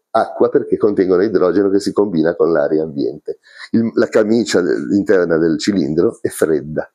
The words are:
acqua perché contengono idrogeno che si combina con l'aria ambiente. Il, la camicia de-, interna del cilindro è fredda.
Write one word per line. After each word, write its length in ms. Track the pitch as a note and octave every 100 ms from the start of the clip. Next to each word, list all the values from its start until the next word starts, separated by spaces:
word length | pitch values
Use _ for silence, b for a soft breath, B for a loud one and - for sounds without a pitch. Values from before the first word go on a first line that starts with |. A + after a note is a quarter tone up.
| _ A2+
acqua 340 | - - A#2
perché 280 | D3 - F#2+
contengono 460 | A2 G2+ F#2 F2+
idrogeno 480 | A2 F#2 F2+ F2+ G2
che 80 | G2
si 120 | G2
combina 440 | F#2+ G#2 E2 D#2 -
con 160 | E2
l'aria 320 | D#2+ D2 D#2
ambiente. 560 | D#2+ C#2 B1 D2 - - B B B
Il, 180 | A#2 A2+ A#2
la 100 | G#2+
camicia 560 | A#2+ G#2+ A#2 G2+ G2
de-, 340 | F2 A1+ C2+ G2+
interna 440 | F#2+ G2 E2+ E2
del 180 | E2 D2+
cilindro 600 | - G2 C#2 D#2 G#2+ A2+
è 60 | -
fredda. 600 | - D#2+ D#2 C#2+ D2 -